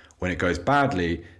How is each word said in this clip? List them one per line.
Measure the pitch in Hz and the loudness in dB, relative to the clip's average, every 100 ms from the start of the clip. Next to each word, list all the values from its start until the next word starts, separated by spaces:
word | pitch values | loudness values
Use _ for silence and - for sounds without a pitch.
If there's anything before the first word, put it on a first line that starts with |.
| - _ | -20 _
When | 92 | -6
it | 87 | 0
goes | 90 85 | 0 0
badly, | - 143 135 92 85 85 - | 2 2 2 0 -2 -2 -8